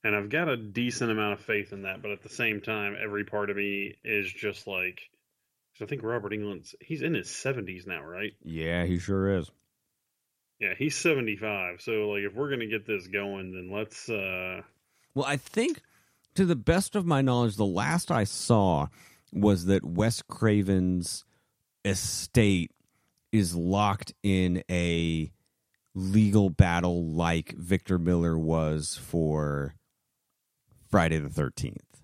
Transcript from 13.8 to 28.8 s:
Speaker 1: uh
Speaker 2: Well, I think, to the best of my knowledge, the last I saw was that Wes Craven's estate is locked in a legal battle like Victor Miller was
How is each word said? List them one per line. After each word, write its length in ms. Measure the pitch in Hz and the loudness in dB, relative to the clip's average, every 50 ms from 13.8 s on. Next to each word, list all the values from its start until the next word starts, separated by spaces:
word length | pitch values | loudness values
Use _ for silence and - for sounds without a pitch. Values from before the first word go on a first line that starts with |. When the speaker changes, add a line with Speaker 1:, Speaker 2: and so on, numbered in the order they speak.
| 110 107 - - - - | -6 -6 -10 -16 -8 -6
Speaker 1:
uh 540 | 113 101 95 95 92 92 92 92 92 92 - - _ _ _ _ _ _ _ _ _ | -6 -4 -4 -6 -6 -6 -6 -8 -8 -10 -12 -18 _ _ _ _ _ _ _ _ _
Speaker 2:
Well, 100 | 135 135 | -4 -2
I 100 | 131 143 | -2 -2
think, 460 | 139 - - - 214 233 294 311 - _ _ _ _ _ _ _ _ _ _ _ | -4 -6 -4 -2 0 0 0 -2 -6 _ _ _ _ _ _ _ _ _ _ _
to 120 | - 196 | 2 4
the 80 | 175 147 | 4 2
best 380 | 127 101 - 165 185 190 - - | 2 4 4 4 4 2 0 -2
of 100 | 208 180 | -2 2
my 160 | 170 151 135 | 2 4 4
knowledge, 340 | 135 131 123 120 120 113 101 | 4 4 4 4 4 2 2
the 100 | 101 110 | 2 0
last 460 | 98 87 90 117 143 160 175 - - | 2 2 0 0 2 0 0 0 2
I 100 | 170 120 | 2 2
saw 640 | 101 98 - - - - 120 110 98 92 85 71 71 - - - - - - _ _ _ | 2 0 -2 -6 2 4 6 6 8 6 4 4 2 -2 -6 -14 -20 -20 -20 _ _ _
was 340 | - - 101 104 101 90 85 | -2 4 4 6 6 4 4
that 180 | 92 98 95 - | 4 4 4 4
Wes 380 | 76 87 87 104 113 117 - | 0 0 2 2 2 2 -2
Craven's 1000 | - _ - - 117 110 104 104 98 95 98 92 92 92 90 90 85 - - - - _ _ _ _ _ _ _ _ _ _ _ _ | -8 _ -6 2 4 4 4 4 4 4 4 4 4 4 2 0 -2 -4 -8 -10 -12 _ _ _ _ _ _ _ _ _ _ _ _
estate 840 | 104 95 92 - - - - - - - 123 110 101 98 90 82 - _ _ _ _ _ _ _ _ _ _ _ _ | -2 -2 -2 -2 -4 -4 -4 -6 2 4 6 6 6 6 4 0 -2 _ _ _ _ _ _ _ _ _ _ _ _
is 220 | - 110 101 85 87 | 2 2 2 2 0
locked 580 | 85 85 90 95 101 104 104 98 95 - - - _ | -2 0 2 2 4 4 2 2 -2 -6 -12 -16 _
in 400 | - 101 95 92 92 90 87 90 - - | 0 2 4 4 4 2 2 0 -2 -2
a 640 | 92 87 87 87 85 85 85 82 82 80 78 76 - _ _ _ _ _ _ _ _ _ _ _ _ | -2 0 2 2 2 2 2 0 0 0 -2 -4 -8 _ _ _ _ _ _ _ _ _ _ _ _
legal 540 | 95 95 95 98 110 107 101 101 107 101 95 | -6 -4 4 6 6 6 8 6 6 6 6
battle 580 | 78 - 92 87 85 87 87 90 87 87 85 | 2 2 0 0 2 0 0 0 0 0 -2
like 460 | 80 78 82 85 85 85 82 80 - | -2 -2 0 0 0 0 0 -2 -6
Victor 460 | - - 85 87 98 92 _ - 95 90 | -12 -12 -4 -2 -2 -2 _ -2 -2 0
Miller 400 | 82 87 87 85 85 85 82 80 | 2 2 2 2 2 0 0 0
was 580 | 80 80 82 80 80 78 78 78 | 0 0 0 0 0 0 -2 -2